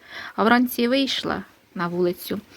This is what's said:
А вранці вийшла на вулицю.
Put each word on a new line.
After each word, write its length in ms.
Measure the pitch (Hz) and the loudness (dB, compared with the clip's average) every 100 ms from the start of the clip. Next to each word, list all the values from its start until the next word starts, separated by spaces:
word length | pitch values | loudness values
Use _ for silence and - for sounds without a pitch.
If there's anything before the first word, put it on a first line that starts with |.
| - - - - | -18 -16 -10 0
А 80 | |
вранці 440 | 208 240 247 - 240 | 4 4 2 0 2
вийшла 540 | 269 262 - - - - _ _ | 2 0 -2 -4 -6 -8 _ _
на 140 | 190 175 | -6 -4
вулицю. 520 | 175 180 185 - 190 - | 0 0 0 -8 -8 -10